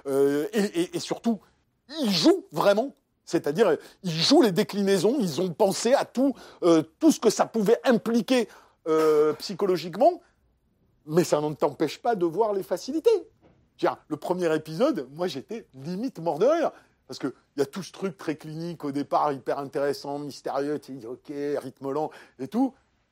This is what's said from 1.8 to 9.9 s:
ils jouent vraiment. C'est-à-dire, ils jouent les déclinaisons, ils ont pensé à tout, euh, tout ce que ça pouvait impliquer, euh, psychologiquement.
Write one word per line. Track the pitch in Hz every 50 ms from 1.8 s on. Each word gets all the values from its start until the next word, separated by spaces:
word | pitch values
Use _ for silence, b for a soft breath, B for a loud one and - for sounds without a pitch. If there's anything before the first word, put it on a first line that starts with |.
| _ - 294 320
ils | 269 208
jouent | 190 160 160 320 392 339 - -
vraiment. | - 160 175 202 196 214 262 277 - _ _ _ _ _ _
C'est-à-dire, | - - 160 - 147 151 185 226 180 143 - B B B B B
ils | 180
jouent | 156 165 147 - 277 349
les | 269 202
déclinaisons, | 170 - 165 - - 208 196 196 196 180 156 214 277 302
ils | 196 175 131 139
ont | 190 185 156
pensé | - 220 190 180 - - 233 269
à | - -
tout, | - - 240 269 285 - B B B B B B
euh, | 170 165 160 147 - _ -
tout | 311 -
ce | - -
que | - 214
ça | - - 185
pouvait | - - 226 196 180 - - -
impliquer, | 269 233 - - 220 233 240 - - 262 247 226 B B B B B B B -
euh, | 165 156 160 156 156 151 151 151 151 143
psychologiquement. | - - - 190 - 202 185 185 160 156 180